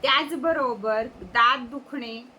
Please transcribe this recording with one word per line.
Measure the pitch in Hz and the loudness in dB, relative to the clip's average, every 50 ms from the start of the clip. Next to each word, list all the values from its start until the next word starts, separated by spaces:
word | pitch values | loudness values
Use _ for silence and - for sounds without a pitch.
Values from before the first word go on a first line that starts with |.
त्याचबरोबर | - 269 269 285 311 294 339 269 254 330 330 311 277 247 233 202 202 220 214 220 226 247 - - | 4 4 4 2 2 0 -4 -2 0 0 0 2 0 -2 -2 -2 -2 -2 0 0 -2 -4 -8 -16
दात | 185 180 - 240 233 240 262 254 | -18 -2 2 4 4 6 4 2
दुखणे | 247 233 269 277 - - 285 277 240 226 226 226 240 247 - | -2 -10 -12 -12 -12 -10 -10 -10 -8 -8 -10 -12 -14 -18 -20